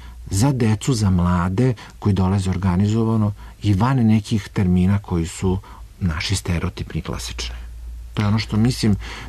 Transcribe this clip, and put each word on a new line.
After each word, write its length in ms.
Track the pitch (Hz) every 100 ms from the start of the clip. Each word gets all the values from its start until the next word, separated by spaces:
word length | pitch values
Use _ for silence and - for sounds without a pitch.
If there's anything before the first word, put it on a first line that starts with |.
| - - -
za 220 | 95 135
decu, 420 | 131 113 110 -
za 160 | 127 104
mlade 640 | 92 87 90 87 92 127 113 - -
koji 140 | -
dolaze 360 | 95 92 101 92
organizovano 840 | 90 95 90 104 110 113 110 107 104 - -
i 100 | 101
van 240 | 98 120 135
nekih 520 | 113 110 101 113 -
termina 500 | - 95 90 90 101
koji 280 | - 87 82
su 300 | - 95 92 - - - -
naši 360 | 92 78 - 98
stereotipni, 640 | - 85 87 - - 156
klasični. 600 | - - - - - - - - - - -
To 80 | -
je 60 | 104
ono 120 | 110
što 180 | 107 107
mislim, 380 | 117 127 113 98 - -